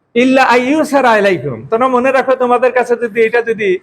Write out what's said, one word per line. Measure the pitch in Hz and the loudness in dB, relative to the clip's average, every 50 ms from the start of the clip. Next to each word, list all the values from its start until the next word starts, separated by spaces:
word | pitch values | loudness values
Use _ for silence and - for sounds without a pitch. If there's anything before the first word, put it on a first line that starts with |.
| _ _ _ | _ _ _
"ইল্লা | 240 247 262 254 269 262 | 0 2 2 2 2 2
আইয়ুসারা | - 233 247 247 254 294 311 302 - 269 277 254 247 | 2 2 0 2 0 0 0 0 0 0 0 2 2
আলাইকুম।" | 226 214 202 202 185 151 127 143 123 110 113 135 | 2 2 2 0 0 -2 -4 -8 -10 -10 -6 -4
তোমরা | 220 226 254 262 | -2 -2 0 0
মনে | 254 240 247 269 | 0 0 0 0
রাখো, | 254 262 247 254 254 | 0 0 0 0 0
তোমাদের | 254 254 247 247 240 247 254 | 0 0 0 0 2 2 0
কাছে | 247 254 240 240 240 | 0 0 0 0 -2
যদি | 233 240 233 196 233 | -2 -2 -4 0 0
এটা | 226 220 226 240 | 0 0 0 -2
যদি | 226 226 226 202 214 196 180 185 | -2 -2 -4 -2 -2 -2 -2 -2